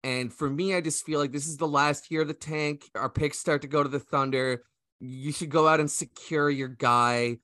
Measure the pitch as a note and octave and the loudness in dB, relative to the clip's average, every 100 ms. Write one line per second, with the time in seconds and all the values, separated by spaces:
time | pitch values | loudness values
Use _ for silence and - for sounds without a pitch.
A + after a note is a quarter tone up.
0 | C3+ B2+ B2 - C#3+ C#3 F#3+ F3+ D#3+ - | -4 -4 -4 -4 -4 0 0 0 -2 -6
1 | - D3+ C#3+ C#3+ D3+ D3 E3 C#3+ D3 C#3+ | -2 -2 0 -4 -8 -4 0 2 2 0
2 | - D#3+ D3+ - D3+ D#3 D3 D3 - - | -4 -2 -2 -4 -6 -2 -2 -4 -10 -6
3 | B2+ - D3 - - D3 C#3+ D3 C#3 C#3 | -4 -2 -2 -2 -2 -2 0 0 0 -2
4 | - C#3+ C3+ C3 C3 B2 _ _ _ _ | -2 0 2 2 0 -2 _ _ _ _
5 | B2+ C3 C#3 C#3+ D#3+ D#3 D#3 D#3 D3+ - | -14 -8 -6 -6 0 4 6 6 2 -2
6 | D3+ - - D#3 D3 C#3 C3 A#2+ B2+ A#2+ | -8 -12 -4 0 2 0 -4 0 4 4
7 | A#2+ A#2+ A#2+ A#2 | 4 2 0 -4